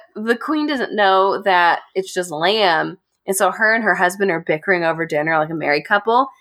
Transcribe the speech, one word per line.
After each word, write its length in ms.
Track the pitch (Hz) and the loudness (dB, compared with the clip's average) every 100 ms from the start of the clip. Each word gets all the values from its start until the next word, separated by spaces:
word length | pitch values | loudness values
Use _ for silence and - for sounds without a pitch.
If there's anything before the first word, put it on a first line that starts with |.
| - | -10
the 220 | - 220 226 | -8 -4 -4
queen 320 | - 302 302 | -2 -4 -2
doesn't 260 | 277 202 | -2 -4
know 480 | 214 196 190 196 185 | 0 4 4 2 0
that 360 | 208 180 170 - - 185 | 2 4 4 0 -4 -8
it's 180 | 190 | -6
just 160 | 185 175 | -6 -6
lamb, 680 | 151 175 220 190 160 160 180 _ _ - | -2 0 2 2 2 -2 -8 _ _ -6
and 100 | 190 | 0
so 140 | 190 | 0
her 220 | 190 220 | 2 0
and 100 | 226 214 | 2 0
her 100 | 185 | 2
husband 340 | 180 196 196 | 0 2 -2
are 120 | 165 | -2
bickering 420 | 165 156 196 180 | -2 -2 0 0
over 220 | 165 160 160 | 0 -2 -2
dinner 320 | 151 156 160 | -2 0 0
like 100 | 156 | -2
a 40 | 165 | -2
married 300 | 147 147 - | -2 -2 0
couple, 400 | 208 214 240 269 - | -2 2 0 0 -6